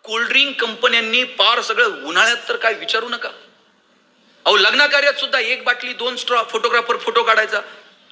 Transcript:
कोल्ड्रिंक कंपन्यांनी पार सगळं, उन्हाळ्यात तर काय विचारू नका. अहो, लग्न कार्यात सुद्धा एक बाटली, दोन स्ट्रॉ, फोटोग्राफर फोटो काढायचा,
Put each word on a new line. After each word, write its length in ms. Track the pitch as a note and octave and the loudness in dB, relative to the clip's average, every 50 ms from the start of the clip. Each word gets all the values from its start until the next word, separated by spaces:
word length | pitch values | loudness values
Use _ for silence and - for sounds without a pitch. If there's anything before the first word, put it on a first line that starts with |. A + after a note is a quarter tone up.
कोल्ड्रिंक 580 | _ A3+ A3 A3+ A#3 A3+ A#3+ C4+ C#4 C#4+ C4 - | _ -4 -4 -2 -2 2 2 2 2 2 0 -4
कंपन्यांनी 640 | A#3+ A3+ A3 - A#3+ B3 A#3+ A#3 A3+ A3 A3+ B3 B3+ | -4 -4 -2 0 0 2 2 2 0 2 0 0 0
पार 360 | B3 - - G3 G#3+ A#3 A#3+ | -2 -2 2 2 2 2 2
सगळं, 260 | A#3 - A3 A3 A#3+ | 0 -2 2 2 2
उन्हाळ्यात 500 | A3 F3+ C#3 C3+ D3 E3+ F#3 G#3+ A3+ A#3+ A#3 - - | 2 0 -4 -10 -2 2 2 4 2 2 -2 -4 -6
तर 80 | A#3 | -6
काय 180 | A#3 - A3+ G#3+ | 0 0 -2 -2
विचारू 340 | E3 D#3+ - - A3+ A3+ A#3+ | -2 -6 -4 -4 -4 -2 -4
नका. 200 | A#3+ A#3 - - - - - _ _ _ _ _ _ _ _ _ _ _ _ _ _ _ _ _ _ _ _ | -8 -8 -8 -12 -12 -14 -20 _ _ _ _ _ _ _ _ _ _ _ _ _ _ _ _ _ _ _ _
अहो, 120 | E3+ G3+ | 2 4
लग्न 300 | G3+ G3 G#3+ A3+ C4 D4 | 4 4 4 4 4 2
कार्यात 280 | C#4+ C#4+ C#4 C#4+ C#4+ C4+ | 4 4 2 2 2 0
सुद्धा 260 | C#4 C4+ B3 C4+ C4 | 0 -4 -2 -2 -2
एक 240 | A#3 A3+ B3+ B3 - | 0 -2 -4 -2 -2
बाटली, 280 | B3 A#3+ A#3+ B3 B3 | -2 -2 -2 -4 -10
दोन 240 | B3 - A#3 B3+ B3 | -8 -6 -6 -6 -6
स्ट्रॉ, 260 | A#3+ - - G3 G#3+ | -6 -4 0 0 0
फोटोग्राफर 540 | A3 A3 - A3 - D#3+ D#3 A#3 A3+ - - | 0 -2 -4 -2 -2 0 0 0 0 0 -4
फोटो 260 | - - A3 A3 A#3 | -4 -2 0 0 2
काढायचा, 380 | A3 A3 A3 G#3+ G#3+ G3+ G#3+ G3+ - - - - - - _ _ _ _ | 2 4 2 2 2 0 -4 -6 -6 -8 -20 -20 -20 -20 _ _ _ _